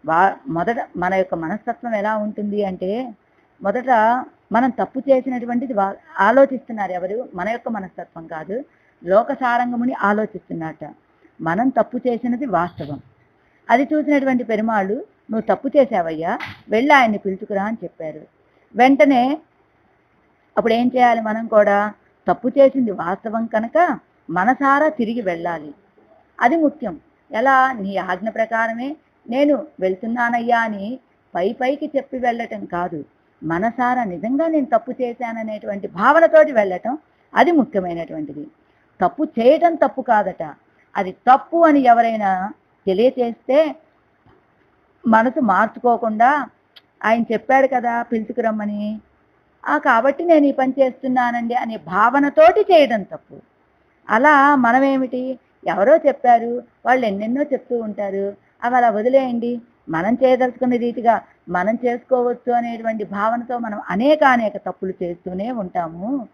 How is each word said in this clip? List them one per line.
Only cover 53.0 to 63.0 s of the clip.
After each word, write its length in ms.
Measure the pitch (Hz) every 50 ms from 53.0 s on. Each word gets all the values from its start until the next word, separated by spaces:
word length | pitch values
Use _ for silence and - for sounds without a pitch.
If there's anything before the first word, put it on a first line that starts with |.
తప్పు. 320 | 180 - 160 151 _ _ - - _ _ _ _ _ _ _ _ _ _ _ _ _ -
అలా 440 | 208 226 262 302 302 277 269 285 294
మనమేమిటి, 840 | 269 247 233 233 254 269 277 269 262 262 247 - 247 254 262 262 247 _ _ _ _ -
ఎవరో 300 | - 165 165 196 247 302
చెప్పారు, 680 | 330 320 285 247 - - 240 240 233 226 233 240 247 240 _ _ _ _
వాళ్ళు 200 | 226 254 262 247
ఎన్నెన్నో 360 | 220 196 196 208 220 240 269
చెప్తూ 400 | 294 294 277 - - _ 247 233
ఉంటారు, 680 | 226 214 208 - 208 196 190 196 196 202 202 _ _ _ _ _ -
అవి 120 | 240 247
అలా 140 | 254 240 233
వదిలేయండి, 680 | 202 208 214 254 262 269 269 254 240 233 226 240 240 240 233 _ _ _ _ -
మనం 300 | 165 160 175 208 240 240 262
చేయదలుచుకున్న 520 | 254 254 240 254 254 240 247 254 247 247
రీతిగా 460 | 233 233 240 233 254 214 233 220 196 - _ _ _ _ -
మనం 300 | 175 180 180 208 226 233 247
చేసుకోవచ్చు 680 | 240 240 240 _ _ 254 247 240 240 240 240 _ 247
అనేటువంటి 520 | 240 240 240 233 233 220 226 226 220 220